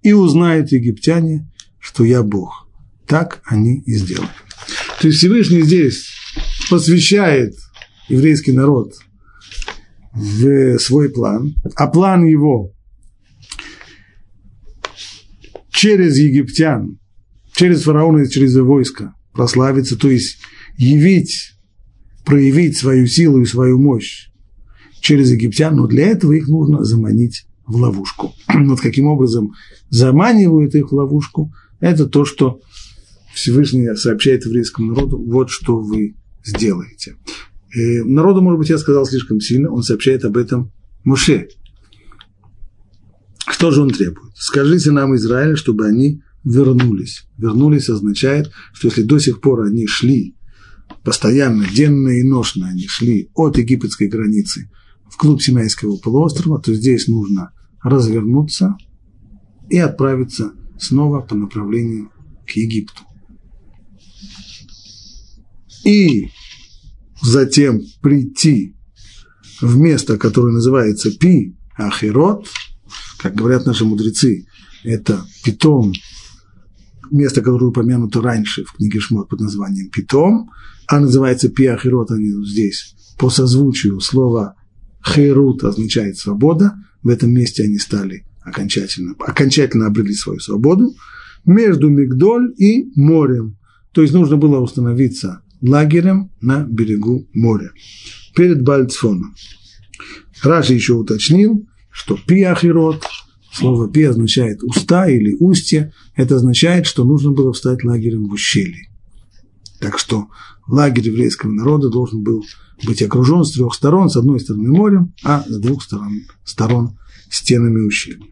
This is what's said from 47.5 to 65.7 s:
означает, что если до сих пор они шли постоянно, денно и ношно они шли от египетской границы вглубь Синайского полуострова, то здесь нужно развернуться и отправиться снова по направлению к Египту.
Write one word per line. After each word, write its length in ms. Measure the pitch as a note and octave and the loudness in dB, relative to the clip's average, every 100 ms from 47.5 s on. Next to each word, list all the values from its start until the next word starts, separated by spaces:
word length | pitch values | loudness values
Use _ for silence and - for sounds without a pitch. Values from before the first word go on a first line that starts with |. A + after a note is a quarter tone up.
| A2 D3 D3 - | 2 2 2 0
означает, 600 | A2 G#2 G2+ C3 C#3+ D3+ - - | -4 -4 -2 -2 -2 -4 -10 -20
что 140 | - A#2+ | -4 -2
если 160 | - | -2
до 160 | A2 D3 | 2 2
сих 200 | D3 A2+ | 2 0
пор 220 | C3+ B2 | 0 0
они 240 | G#2 A2+ G#2+ | 0 -2 -4
шли 500 | - B2 C3+ - - - - - - - - | -2 0 0 -2 -12 -20 -20 -20 -20 -20 -10
постоянно, 600 | - - - C3 C3+ A2 G2 | -8 -2 0 2 2 0 -2
денно 380 | G#2 D3+ C#3+ C3+ | 0 2 2 2
и 140 | B2 | 2
ношно 440 | B2+ C3 A2 - F#2 | 2 0 -2 -6 -8
они 200 | F#2 F2+ | -8 -8
шли 420 | - A#2 G#2+ - - | -4 -2 -2 -2 -2
от 240 | D#3 - | 0 0
египетской 480 | A#2 B2 G2+ - G#2 | 0 -2 -2 -4 -4
границы 640 | A2 A2 G#2+ - - - - _ _ _ | -2 -2 -2 -4 -8 -14 -20 _ _ _
вглубь 300 | - D3 C#3+ | -2 0 2
Синайского 520 | - B2+ A2 - G#2+ G2 | 0 0 -2 -4 -6 -6
полуострова, 600 | - B2+ D#3+ - E3+ D3+ | -2 0 0 -2 -4 -4
то 140 | - | -2
здесь 340 | A2 B2 A#2+ - | -2 0 0 0
нужно 440 | A2+ G2 G2 F2+ _ _ _ | -2 -2 -4 -6 _ _ _
развернуться 920 | B2 C3+ A2+ A2+ G#2+ C3 D3+ - F#3+ G3 - _ _ _ - - _ _ - | 0 0 2 -2 0 0 -2 -2 -4 -4 -12 _ _ _ -20 -20 _ _ -4
и 80 | F3 | 0
отправиться 760 | E3 - C3+ C3 B2+ - G#2 - - - | 0 -2 -2 -2 -6 -8 -10 -10 -20 -16
снова 420 | - C3 D3 C#3+ | -2 0 0 -2
по 140 | B2+ G#2+ | -6 -6
направлению 760 | G2+ G#2+ G2+ A2+ A#2 A2 G#2 _ - - - | -6 -8 -6 -4 -4 -8 -12 _ -20 -20 -10
к 60 | |
Египту. 500 | - A2+ A2 G2+ - - - - - - - - - - - - - G3 - G3 - - - - - - - - - - - - | -6 -4 -6 -8 -18 -20 -20 -20 -20 -20 -20 -20 -20 -20 -20 -20 -20 -20 -20 -20 -20 -20 -20 -20 -20 -20 -20 -20 -20 -20 -20 -20